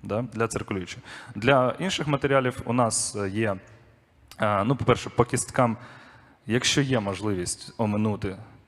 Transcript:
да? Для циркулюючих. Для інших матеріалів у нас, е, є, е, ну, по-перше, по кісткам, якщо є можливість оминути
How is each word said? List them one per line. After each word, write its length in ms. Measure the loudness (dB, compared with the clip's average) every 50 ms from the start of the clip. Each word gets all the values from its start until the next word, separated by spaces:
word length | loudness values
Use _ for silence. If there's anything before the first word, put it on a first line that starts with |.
да? 200 | -4 -2 -4 -4
Для 260 | -4 -4 -2 -2 -2 0
циркулюючих. 540 | 0 -4 -4 -4 -4 -4 -4 -8 -12 -16 -16 -18 -18 -18 -16 -12 -10
Для 420 | 0 4 6 6 6 6 2 0 -2
інших 280 | -4 -4 -2 -2 0
матеріалів 560 | 0 0 0 2 4 4 4 4 2 -2 -2 -4
у 80 | 0
нас, 440 | 2 4 4 4 2 -2 -4 -4 -4
е, 120 | -4 -4 -2
є, 280 | -2 0 0 0 -2 -4 -8 -18 -20 -20 -20 -20 -20 _ _ _ _ _ -20 -20 -4 -2
е, 240 | 0 2 2 2 2
ну, 120 | 2 0
по-перше, 340 | 2 4 2 2 2 0 -6
по 140 | 2 2 2
кісткам, 520 | 2 2 -4 -4 -2 2 2 2 2 2 -4 -10 -18 -20 -20 -20 -20 -20 -20 -20 -20 -20 _ _
якщо 340 | 0 0 0 2 2 2 2
є 200 | 2 2 2 0
можливість 760 | 0 -2 -4 -2 -2 -2 -2 -2 -2 -4 -6 -8 -10 -16 -4 -2
оминути 580 | 0 0 2 2 0 0 0 -2 -4 -6 -6 -8 -14 -20 -20 -20 -20